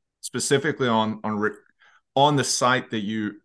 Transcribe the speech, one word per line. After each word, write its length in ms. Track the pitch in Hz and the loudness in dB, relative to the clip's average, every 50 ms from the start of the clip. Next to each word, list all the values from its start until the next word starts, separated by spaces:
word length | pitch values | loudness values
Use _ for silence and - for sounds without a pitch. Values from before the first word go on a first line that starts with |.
| _ _ _ _ | _ _ _ _
specifically 640 | - - - 123 - - 143 135 143 156 - - 131 120 | -14 -8 -6 -4 -2 2 2 2 2 0 -2 0 0 2
on, 320 | 113 110 107 107 107 107 - | 2 2 2 0 -2 -6 -6
on 140 | 110 107 104 | -6 -4 -2
re-, 120 | 104 104 - - _ _ _ _ _ _ _ _ _ _ - | -2 -2 -4 -4 _ _ _ _ _ _ _ _ _ _ 0
on 200 | 135 139 147 147 | 2 4 4 4
the 80 | 135 127 | 2 0
site 480 | - - - 131 123 127 127 127 - | -2 -2 0 2 2 2 0 -2 -4
that 100 | 117 110 | -6 -6
you, 320 | 101 104 110 110 107 107 - - | -4 -4 -4 -4 -4 -6 -8 -10